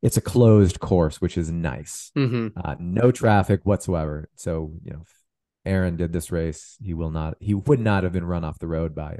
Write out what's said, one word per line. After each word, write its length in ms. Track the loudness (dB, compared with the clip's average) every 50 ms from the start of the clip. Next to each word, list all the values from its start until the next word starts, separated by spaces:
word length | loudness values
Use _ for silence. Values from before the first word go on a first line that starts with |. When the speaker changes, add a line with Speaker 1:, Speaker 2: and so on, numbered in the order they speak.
Speaker 1:
it's 160 | -2 0 0
a 40 | 0
closed 600 | -2 0 4 6 8 8 10 8 8 6 4 -2
course, 400 | -2 0 2 2 2 0 0 -2
which 160 | -4 -2 -2
is 120 | -2 -4 -2
nice. 640 | -4 -4 -4 -6 -6 -8 -12 -14 -16 -16 -18 -6 -4
Speaker 2:
Mm-hmm. 420 | -2 -2 0 -2 -4 -4 -6 -8 -8
Speaker 1:
Uh, 140 | -8 -8 -8 -6
no 320 | -6 -4 0 4 4 4
traffic 500 | 4 4 2 4 4 4 4 2 0 0 2
whatsoever. 640 | 0 0 0 0 -2 -2 -2 -2 -4 -6 -8 -10 -14 _
So, 380 | -10 -8 -6 -4 -4 -6 -8 -12 -14 -14
you 80 | -14
know, 80 | -14 -16 -18
if 100 | -20 _ _ _ _ _ _ _ _ _ _ -4
Aaron 300 | -2 0 0 0 0 -2
did 160 | -2 -4 -2
this 220 | -4 -6 -4 -4 -4
race, 440 | -2 -2 -4 -6 -8 -14 -20 -20 -14 -10
he 100 | -8 -6
will 180 | -4 -4 -4
not, 260 | -4 -4 -4 -6 -8 -6
he 140 | -2 -2 -2
would 260 | 0 2 2 2 2
not 240 | 4 2 2 2 0
have 80 | 0
been 140 | -2 -4 -2
run 180 | -2 -4 -4 -4
off 160 | -6 -8 -8
the 80 | -6
road 260 | -4 -4 -2 -4 -4 -6
by, 260 | -8 -10 -10 -12